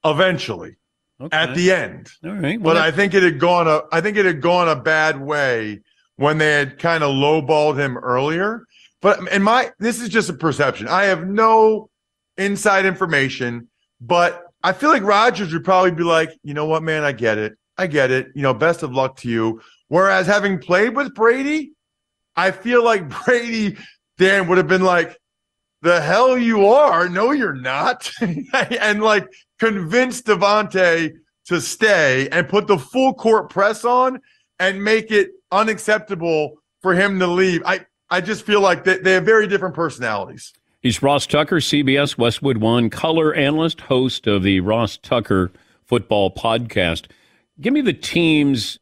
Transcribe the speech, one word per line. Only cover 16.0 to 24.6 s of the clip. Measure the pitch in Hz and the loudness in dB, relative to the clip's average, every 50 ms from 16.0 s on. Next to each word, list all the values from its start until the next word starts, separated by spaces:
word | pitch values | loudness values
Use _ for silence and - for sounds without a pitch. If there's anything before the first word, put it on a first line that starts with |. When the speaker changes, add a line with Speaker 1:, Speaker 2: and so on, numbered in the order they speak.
Speaker 1:
like, | 170 170 165 160 160 160 - _ | 0 2 2 2 0 -2 -8 _
"You | _ 147 | _ -10
know | 143 147 151 | -6 -6 -2
what, | 156 160 160 | -2 -2 -2
man? | 160 160 156 156 | -2 -2 -4 -2
I | 151 143 | -2 -4
get | 131 107 120 113 107 107 | -4 0 0 0 0 0
it. | 107 107 - _ _ _ _ - | -4 -8 -10 _ _ _ _ -6
I | 185 | -6
get | 175 143 147 135 127 | -2 0 0 2 2
it. | 131 131 131 131 _ | 2 -2 -2 -6 _
You | 147 | -2
know, | 139 135 | -2 -2
best | 127 107 151 165 165 165 | 0 2 0 0 0 0
of | 160 139 | -6 -6
luck | 123 135 131 131 131 - | -2 -2 -2 -4 -6 -10
to | - 120 | -8 -4
you." | 117 113 110 113 113 113 - _ _ _ _ _ | -2 0 -2 -2 -4 -6 -14 _ _ _ _ _
Whereas | 147 175 190 196 190 190 185 | 0 2 2 4 2 0 2
having | 165 208 208 196 202 190 160 | 2 0 0 0 -2 -4 -4
played | - - 175 185 214 247 220 | -2 0 0 2 2 0 0
with | 277 285 240 - | -4 -6 -6 -2
Brady, | 202 220 233 240 262 269 285 302 320 285 - _ _ _ _ _ _ _ _ _ _ _ _ _ | 0 2 2 2 2 -2 -4 -4 -6 -6 -10 _ _ _ _ _ _ _ _ _ _ _ _ _
I | 165 180 190 | -2 -2 -2
feel | 185 190 - 233 247 240 233 | -2 -4 -4 -4 -2 0 0
like | 226 226 196 170 139 | 0 0 -2 -4 -8
<laughs> | - - - | -14 -6 -2
Brady, | - 247 240 233 233 226 220 214 202 - - - - _ _ _ _ _ - | 0 0 0 -2 -6 -6 -4 -4 -4 -6 -8 -20 -20 _ _ _ _ _ 0
Dan, | 185 190 196 196 185 165 | 2 2 4 2 2 2
would | 185 | 2
have | 185 | 2